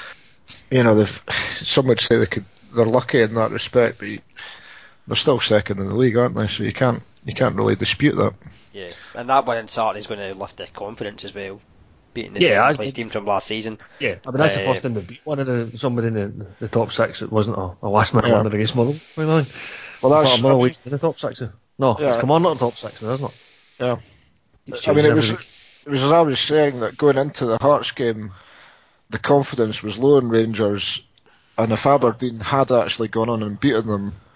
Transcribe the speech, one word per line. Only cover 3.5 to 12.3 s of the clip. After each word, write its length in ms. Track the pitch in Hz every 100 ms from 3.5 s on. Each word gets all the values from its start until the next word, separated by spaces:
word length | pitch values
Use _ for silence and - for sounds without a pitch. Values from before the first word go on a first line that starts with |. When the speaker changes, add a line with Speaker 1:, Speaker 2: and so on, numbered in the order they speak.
Speaker 1:
respect, 480 | 107 - 127 113 -
but 100 | 104
you, 100 | 104 - - - - - - - _ -
they're 80 | 107
still 240 | - 123
second 380 | - 107 - 98
in 100 | 98
the 60 |
league, 220 | 107 127 113
aren't 180 | 123
they? 120 | 110 107
So 160 | -
you 80 | 107
can't, 300 | - 127 120 - -
you 100 | 135
can't 220 | - 127 117
really 200 | 107 101
dispute 400 | 107 - 143 -
that. 160 | 104 - - - _
Speaker 2:
Yeah, 160 | 101 90 - -
and 140 | - 120
that 160 | 135 127
one 120 | 117
on 100 | 107
Saturday 320 | - 110 98
is 60 | 104
gonna 280 | 104 98
lift 220 | 95 95 -
their 100 | 110
confidence 560 | - 101 113 107 107
as 100 | 98
well, 260 | 98 98 101 _ _ _ _ _
beating 200 | 120 110